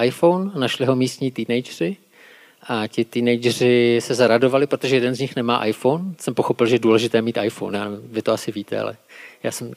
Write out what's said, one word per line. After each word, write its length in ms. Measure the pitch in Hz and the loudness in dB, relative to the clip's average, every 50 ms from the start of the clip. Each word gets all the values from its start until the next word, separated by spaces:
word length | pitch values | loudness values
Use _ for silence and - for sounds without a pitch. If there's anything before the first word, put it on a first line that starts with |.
| 117 | -2
iPhone, 480 | 127 131 - - 170 180 185 190 196 202 | -2 0 4 4 4 4 4 -2 -4 -4
našli 300 | 151 127 117 - - 131 | -4 -2 -2 -2 -2 0
ho 100 | 123 127 | 0 2
místní 360 | 127 127 127 - - 139 131 | 2 0 -2 -2 -4 -6 -6
teenageři 680 | 127 - 113 - 117 123 127 - - - 165 175 196 - _ _ _ - - - - - - _ _ _ - - | -4 -4 -4 -2 -2 -4 -4 -6 -6 -4 -4 -4 -4 -6 _ _ _ -20 -20 -20 -20 -20 -20 _ _ _ -10 -6
a 180 | 123 110 107 113 | -4 -4 -4 -4
ti 180 | - - 117 | -2 -4 -4
teenageři 920 | - - 120 120 120 120 117 120 120 113 - 127 123 123 120 120 120 120 117 | -2 -2 -2 0 2 0 2 0 -2 0 2 2 4 6 6 6 4 4 2
se 140 | - - 127 | 0 -2 0
zaradovali, 520 | 117 123 113 113 117 131 131 127 135 143 143 | 2 4 4 4 4 4 4 4 2 2 2
protože 280 | - - - 127 135 | -2 -2 0 2 2
jeden 200 | 131 117 127 131 | 2 2 0 -2
z 40 | 123 | -2
nich 160 | 139 135 - | -4 -6 -4
nemá 300 | - 120 117 120 120 113 | -4 -2 0 0 0 0
iPhone. 500 | 110 110 - - 127 147 170 185 190 170 - | -2 -4 0 0 0 0 0 -4 -8 -10 -8
Jsem 160 | - - 120 | -8 -6 -2
pochopil, 320 | - - - 123 - 120 117 | -2 0 0 2 0 2 2
že 80 | 123 | 2
je 40 | 113 | 2
důležité 420 | 113 113 110 110 117 113 - 113 | 4 4 4 4 2 2 0 0
mít 160 | 113 117 113 117 104 | 0 0 -2 -2 -2
iPhone. 340 | 110 - - 104 98 98 101 | -4 -4 -4 -10 -6 -6 -6
Já 60 | 104 | -6
nevím, 260 | 104 101 104 117 123 | -6 -8 -10 -14 -8
vy 100 | 110 110 | -8 -4
to 100 | - 113 | -2 0
asi 200 | 110 107 - - | -2 -2 -2 -8
víte, 280 | 104 104 101 - 113 104 | -8 -8 -8 -6 -6 -6
ale 180 | 107 107 110 - _ _ - - - - - _ - | -6 -6 -8 -12 _ _ -20 -20 -20 -20 -20 _ -8
já 80 | 120 | -8
jsem, 200 | - - 123 117 127 | -8 -8 -10 -12 -14